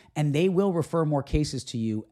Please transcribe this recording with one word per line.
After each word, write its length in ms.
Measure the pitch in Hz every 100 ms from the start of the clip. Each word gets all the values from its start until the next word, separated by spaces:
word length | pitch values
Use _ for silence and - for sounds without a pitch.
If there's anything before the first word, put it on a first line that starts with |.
| -
and 180 | - 147
they 160 | 143 185
will 240 | 180 202
refer 320 | 170 - 165
more 200 | 151 143
cases 400 | - 151 147 131
to 140 | - 120
you 280 | 110 107 -